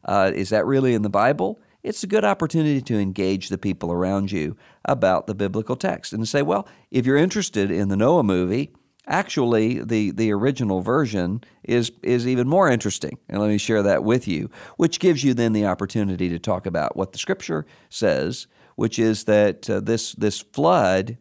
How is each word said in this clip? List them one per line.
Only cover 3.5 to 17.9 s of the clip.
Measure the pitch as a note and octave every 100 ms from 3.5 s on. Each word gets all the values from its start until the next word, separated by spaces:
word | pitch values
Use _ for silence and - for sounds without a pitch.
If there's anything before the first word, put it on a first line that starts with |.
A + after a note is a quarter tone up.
| F#2+
people | G2+ F2+ E2+
around | F2 F#2 G2 G2
you | F#2+ D2 - - _ -
about | B2+ G#2 F#2 -
the | G#2
biblical | G2 A2 G#2+ B2+
text | F#3+ - -
and | G#2+ A2+
say, | C#3+
"Well, | C#3+ G3 G3+ - _
if | B2+ B2
you're | C#3
interested | F#3 G#3 F#3 G#2+ G2
in | F2 G2
the | G2
Noah | A#2 F3
movie, | G#2+ F2+ F2+ A2 D3+ _ _ _ -
actually, | E3 G3 - B2 A2+ A2 B2
the, | E2 A2+ G#2
the | G2 A2+
original | G2+ B2 C3 A2+ F#2+
version | G2 C3 C3+ G#2 F2 A2 - _
is, | - B2 A#2 -
is | - B2 A#2+
even | B2+ B2
more | F3 F3
interesting." | A#2+ G#2 - D2+ - -
And | G2+
let | G#2
me | G#2
share | - A2
that | G2+ F2
with | G#2+ A#2+ G#2
you, | D#2 A2+ - - -
which | E3 -
gives | F3+ D3+
you | C#3 B2
then | A#2
the | G#2+ G2+
opportunity | F2+ G2+ A2+ G2+ F2+ F2+
to | E2+
talk | - F#2 F#2+
about | E2+ D2+ -
what | F#2+
the | -
Scripture | - F#3+ - D#3+ D#3 -
says, | _